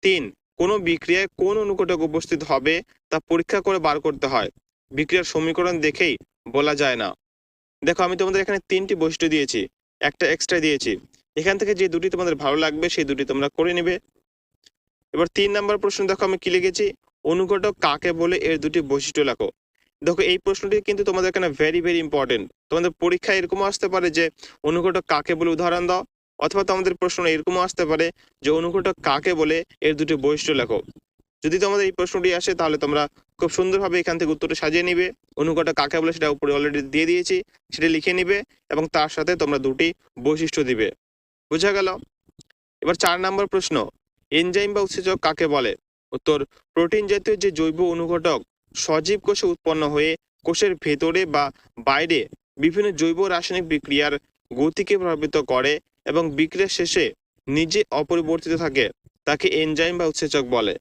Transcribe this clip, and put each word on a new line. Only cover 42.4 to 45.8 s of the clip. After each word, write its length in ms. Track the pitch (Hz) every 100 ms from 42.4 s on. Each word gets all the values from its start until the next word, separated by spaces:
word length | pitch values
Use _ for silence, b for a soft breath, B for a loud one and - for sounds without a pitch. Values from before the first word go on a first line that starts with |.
| - _ _ _
এবার 140 | 151 165
চার 140 | 185 175
নাম্বার 260 | 190 196 202
প্রশ্ন, 300 | 196 - 151 104 _ _ _ _
এনজাইম 380 | 151 180 185 202
বা 60 | 208 196
উৎসেচক 320 | - 190 180 165
কাকে 200 | 160 165
বলে? 260 | 143 120 -